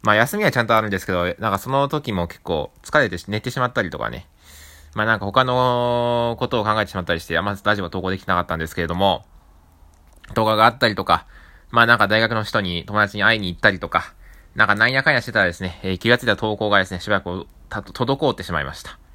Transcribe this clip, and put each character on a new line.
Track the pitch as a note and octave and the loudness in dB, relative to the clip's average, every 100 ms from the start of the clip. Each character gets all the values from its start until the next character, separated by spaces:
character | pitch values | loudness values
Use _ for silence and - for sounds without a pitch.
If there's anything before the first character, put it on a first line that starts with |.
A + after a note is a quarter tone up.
ま | - | 4
あ、 | G#2 | 4
休 | B2 G#3 | 4 2
み | |
は | G3+ | 0
ち | B2+ | 0
ゃ | |
ん | A2+ | 2
と | A2+ | 2
あ | |
る | G#2+ | 2
ん | |
で | F#2+ | -4
す | - | -2
け | |
ど、 | F2+ | -2
な | F2 | -2
ん | - | -2
か | G#2+ G2 | -2 -2
そ | B2 | -2
の | C3+ C#3 | -2 0
時 | D3+ C#3+ | -4 -4
も | F#2+ E2+ | -4 -4
結 | - | -8
構 | - D#2+ - - | -6 -4 -4 -14
疲 | - D#3 | -2 0
れ | A#2 | 0
て | F2 | -4
し-、 | - | -6
寝 | G#2+ | -6
て | B2+ | -4
し | C3+ | -4
ま | B2 | -2
っ | |
た | B2 | -2
り | F#2 | -4
と | - | -6
か | A1+ | -8
ね。 | A#1+ - _ - - - - - G#2 | -8 -16 _ -20 -20 -20 -20 -10 -2
ま | |
あ、 | A2 | 0
な | G#2+ | 0
ん | |
か | G2+ | 0
他 | C3 B2+ | 0 2
の | B2+ B2+ B2 A#2+ A#2+ A#2+ A#2+ A#2 A#2 | 2 2 2 0 0 0 0 -2 -2
こ | B2 | -2
と | B2 | 0
を | G#2+ | 0
考 | G#2+ | 0
え | |
て | G2+ | -2
し | F#2+ | -4
ま | |
っ | F2 | -4
た | |
り | E2+ | -4
し | - | -2
て、 | E2 | -2
あ | |
ん | G2+ | -2
ま | G2 | -2
ラ | G#2 G#2 | -2 0
ジ | |
オ | F2+ | 0
投 | F#2+ | -2
稿 | F#2 | -4
で | F#2+ | -4
き | - | 0
な | F2+ | -2
か | |
っ | E2+ | 0
た | E2 | -4
ん | |
で | D#2+ | -4
す | - | -4
け | |
れ | E2+ | -4
ど | F2 | 2
も、 | G2 E2+ - - _ _ _ _ - _ _ _ - | 2 2 -6 -20 _ _ _ _ -20 _ _ _ -6
動 | - | -2
画 | A2 G#2+ | 2 4
が | A2+ | 4
あ | |
っ | A#2+ | 4
た | A#2 | 0
り | F#2+ | 0
と | F#2+ | 0
か、 | E2+ - - - - - | 0 0 -20 -20 -20 -2
ま | A#2+ | 4
あ、 | A#2 | 6
な | G#2 | 6
ん | |
か | G2+ | 6
大 | G#2+ | 4
学 | A2+ A2+ | 2 -2
の | |
人 | G#2 A2+ | -2 -2
に、 | F#2+ F2 F2+ | -2 -6 -4
友 | G#2 | 0
達 | G2+ G#2 | 0 2
に | |
会 | G2+ A2+ | 2 2
い | |
に | F#2+ | -2
行 | F2 | 2
っ | |
た | G#2+ | 2
り | F#2+ | 2
と | E2+ | -2
か、 | E2+ - - - - - - | -4 -4 -18 -20 -20 -16 0
な | A2 | 2
ん | |
か | G#2 | 4
な | A#2 | 2
ん | |
や | C3+ | 2
か | D3 | 2
ん | |
や | C3 | 0
し | A#2+ | 0
て | |
た | A2 | 0
ら | F#2 | 0
で | |
す | E2+ | -2
ね、 | F#2 - | -8 -8
え | F#2 | -6
ー、 | F2+ | -2
気 | A2+ | 2
が | A#2+ | 2
つ | |
い | A#2+ | 2
た | G2+ | 0
投 | A2 G#2 | -2 -2
稿 | G#2+ | 2
が | G2+ | 2
で | F#2+ | 2
す | |
ね、 | F2+ | -6
し | - | -2
ば | G2 | -2
ら | |
く | F2 F2+ - - - | -2 -10 -12 -20 -12
た-、 | G#2+ | -12
滞 | - - C3 C#3 D3 | -12 -6 -2 0 0
っ | - | -2
て | |
し | F#2 | -6
ま | E2 | -4
い | C#2 | -6
ま | |
し | - | -10
た。 | - - - | -18 -20 -20